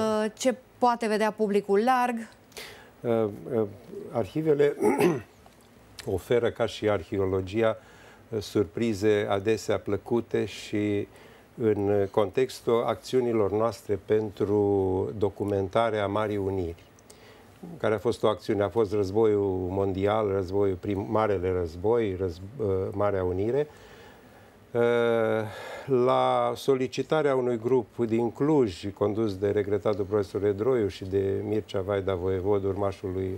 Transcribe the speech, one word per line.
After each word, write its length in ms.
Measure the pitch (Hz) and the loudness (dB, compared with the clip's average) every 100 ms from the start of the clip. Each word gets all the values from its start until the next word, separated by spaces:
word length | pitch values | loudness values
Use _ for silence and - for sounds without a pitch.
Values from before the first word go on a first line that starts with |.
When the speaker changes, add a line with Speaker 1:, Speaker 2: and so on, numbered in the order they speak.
| 220 214 | 0 0
Speaker 1:
uh, 80 | 214 - | -2 -2
ce 180 | 262 247 - - | -2 -2 -6 0
poate 300 | 247 240 220 | 2 2 0
vedea 240 | 214 214 | 0 0
publicul 520 | 202 214 202 196 202 | 0 0 0 2 2
larg? 320 | 233 254 247 233 220 - - - - - - - | 4 2 2 -2 -8 -18 -20 -18 -18 -18 -20 -8
Speaker 2:
Uh, 280 | 123 113 110 104 - 113 | 0 2 0 -2 -4 -2
uh, 120 | 104 98 - - - | -2 -4 -16 -14 -6
arhivele 640 | 120 104 151 156 143 143 - - 277 180 143 - - | -4 -4 -2 2 4 4 4 2 4 2 0 -6 -20
<clears throat> 640 | - - - - - - - | -20 -20 -20 -20 -20 -12 -4
oferă, 440 | 95 - 120 113 | -4 0 0 2
ca 160 | - 113 | 0 -4
și 240 | - 107 | -2 0
arheologia, 880 | 101 90 101 95 95 92 104 110 107 - - - - - | 0 -2 -2 0 0 -2 0 0 0 -8 -20 -20 -20 -8
uh, 120 | 110 | -8
surprize 840 | - 113 92 - 117 98 107 104 110 | -2 0 0 0 -2 0 2 2 2
adesea 480 | 101 98 110 - 98 | 0 0 -2 0 -4
plăcute 680 | - 98 - 117 113 117 110 | -2 -4 0 -2 0 -2 -4
și 640 | - - 107 104 101 - - - - - - | -8 -6 -2 0 -2 -4 -12 -20 -20 -16 -2
în 460 | 110 104 101 104 98 | 2 2 2 2 2
contextul 720 | - 104 - 131 - - 117 123 | 2 0 0 -2 -2 0 0 0
acțiunilor 680 | 110 - 127 120 113 98 | -4 -2 0 2 2 2
noastre 480 | 107 113 110 - 98 - | 2 -2 -2 -4 -4 0
pentru 1080 | 107 110 - 98 104 101 101 95 92 98 104 | 0 0 -2 0 2 4 4 2 0 -2 -2
documentarea 880 | 98 - 101 101 95 113 117 107 98 | -2 -2 -2 0 0 0 0 0 0
Marii 300 | 101 107 104 | 0 -2 -2
Uniri, 460 | 95 95 85 85 - - - - - - - - - 160 | -2 -2 -4 -8 -18 -20 -20 -20 -20 -20 -20 -20 -18 -4
care 160 | 110 | -2
a 60 | 107 | 0
fost 240 | 120 104 | -2 0
o 40 | 113 | 0
acțiune, 360 | 104 - 101 | 0 -2 0
a 60 | 101 | 0
fost 240 | 117 104 | 0 0
războiul 760 | 104 95 104 110 104 101 92 90 | 0 0 2 4 4 0 -2 -2
mondial, 640 | 92 98 92 101 107 104 | -2 -2 0 0 0 0
războiul 440 | 98 90 98 101 92 | -2 -2 0 0 -2
prim-, 320 | 104 98 120 | -4 -4 -2
Marele 420 | 110 110 98 90 | 0 2 0 0
Război, 640 | 90 85 87 101 120 107 90 | -2 -4 -4 0 0 0 -2
răz-, 220 | 92 82 98 143 | -4 -6 -12 -6
uh, 80 | 104 95 101 | -2 -2 -2
Marea 320 | 98 104 95 | -2 0 0
Unire. 440 | 92 92 107 131 147 - - - - - - - - - - | -2 -2 -2 -2 -2 -8 -20 -20 -20 -20 -20 -20 -20 -20 -6
Uh, 100 | 120 120 120 117 117 110 110 107 - - - - 127 127 | 0 2 2 2 2 2 0 -4 -8 -14 -10 0 2 4
la 480 | 131 127 123 120 120 | 4 2 2 0 -2
solicitarea 800 | - 135 127 - 135 156 147 131 | 0 0 0 -4 0 2 2 2
unui 240 | 123 120 | 0 0
grup 380 | 117 127 - - | 2 2 0 -4
din 340 | 117 113 117 | 0 0 0
Cluj, 540 | - 143 151 113 90 101 | 0 2 4 2 -2 -8
condus 440 | - 104 104 113 92 | -2 0 0 -2 0
de 120 | 101 | 0
regretatul 560 | 101 98 101 110 101 95 | 2 0 0 0 -2 0
profesor 380 | 104 98 104 | 0 0 0
Edroiu 440 | 104 101 110 127 98 | 0 0 2 2 0
și 180 | - 95 | -4 -4
de 360 | 98 98 98 | 0 0 -2
Mircea 380 | 104 107 101 101 | -2 -4 -4 -4
Vaida, 320 | 92 101 92 | -2 -2 -2
voievod, 500 | 92 92 95 95 101 | -2 -2 -2 0 0
urmașul 480 | 98 98 101 95 98 | 0 -2 -4 -4 -6
lui, 160 | 92 95 | -4 -4